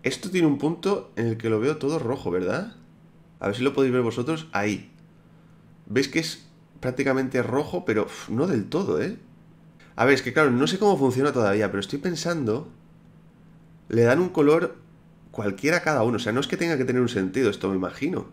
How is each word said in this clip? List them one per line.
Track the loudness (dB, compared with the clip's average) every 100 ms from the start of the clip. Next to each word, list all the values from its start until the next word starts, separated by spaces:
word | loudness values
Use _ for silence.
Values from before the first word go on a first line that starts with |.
| -4
Esto | -4 -4
tiene | 2 2
un | 2
punto | -2 -2 -2 -2 -4 -4
en | -2
el | -2
que | 0
lo | 0
veo | 0 -2
todo | -2 -2
rojo, | -4 -4 -2
¿verdad? | -2 -2 -2 -6 -14 -20 -20 -20 -20 -20 -6
A | -6
ver | 0
si |
lo | 0
podéis | 2 2
ver | 2
vosotros. | 0 -2 -4 -6 -4
Ahí. | -2 -2 -4 -8 -20 -20 -20 -20 -20 -20 -20 -20 -20 -4
¿Veis | -2 0
que | -2
es | -4 -10 -18 -20 -20 -8
prácticamente | -6 -2 0 0 0 -2
rojo? | 0 -2 -2 -4 0
Pero, | 0
uf, | 0 -6 -6
no | -2 0
del | 0 -2
todo, | -2 0 0
¿eh? | -2 -6 -16 -20 -20 -20 -20 -20 -16 0
A | 4
ver, |
es | 4
que | 2
claro, | 2 4
no | 4 0
sé | 2
cómo | 2 4
funciona | 2 2 0
todavía, | 2 2 2 0
pero | -2
estoy | -4 -4
pensando... | -4 -4 -4 -2 -2 -2 -6 -18 -20 -20 -20 -20 -20 -20 -20 -20 -20 -20 -2
Le | 4
dan | 4 4
un | 2
color | 4 4 4 2 -6 -20 -20 -20 -20 -14
cualquiera | -4 -4 -2 0 0
a |
cada | 2 2
uno. | 2 0
O |
sea, | 0
no | -2
es | -2
que | -2
tenga | -2 0
que | 0
tener | 2
un | 0
sentido | 0 -2 2 0
esto, | 0 -2
me | -2
imagino. | -4 -4 -4 -4 -8